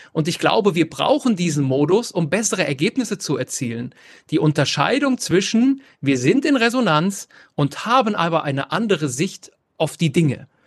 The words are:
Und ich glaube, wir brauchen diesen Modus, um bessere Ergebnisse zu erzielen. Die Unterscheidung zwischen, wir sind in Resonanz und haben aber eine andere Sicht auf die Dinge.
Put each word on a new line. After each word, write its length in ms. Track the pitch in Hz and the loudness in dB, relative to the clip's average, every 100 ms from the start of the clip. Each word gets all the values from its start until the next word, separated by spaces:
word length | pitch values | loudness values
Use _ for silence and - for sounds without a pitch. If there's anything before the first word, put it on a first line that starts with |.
| - | -8
Und 160 | 160 160 | -4 -2
ich 100 | - | 0
glaube, 360 | 151 226 202 | 2 2 2
wir 140 | 170 156 | 0 -2
brauchen 480 | - 147 285 254 180 | -2 0 0 0 0
diesen 280 | 175 147 | -2 0
Modus, 460 | 135 131 151 202 240 | 0 0 2 2 0
um 180 | 185 151 | -4 -2
bessere 380 | 196 220 190 156 | -2 -2 -4 -4
Ergebnisse 500 | 131 185 269 226 185 | -2 -2 -2 -4 -6
zu 220 | - 131 | -4 -6
erzielen. 560 | 127 - 120 117 127 - - - _ | -6 -6 -6 -6 -10 -14 -20 -20 _
Die 80 | 151 | 0
Unterscheidung 800 | 156 151 135 - 156 269 277 254 | 2 2 0 0 0 2 0 -2
zwischen, 640 | - 175 196 226 262 269 - _ | 0 0 2 2 2 0 -6 _
wir 160 | 139 131 | -2 2
sind 260 | 131 262 | 2 2
in 120 | 330 269 | 2 2
Resonanz 720 | 233 254 208 151 190 - - - - | 2 2 2 2 0 -4 -12 -20 -10
und 320 | - 143 - 214 | -2 -2 -2 0
haben 280 | 262 220 | 2 2
aber 300 | 202 170 160 | 0 0 0
eine 280 | 147 135 - | -2 -4 -2
andere 360 | 165 220 170 147 | -4 0 0 -2
Sicht 440 | 120 190 - - _ _ - | -2 -4 -6 -20 _ _ -4
auf 180 | 156 - | -4 0
die 160 | 165 | 0
Dinge. 360 | 175 156 117 - _ | 2 2 0 -10 _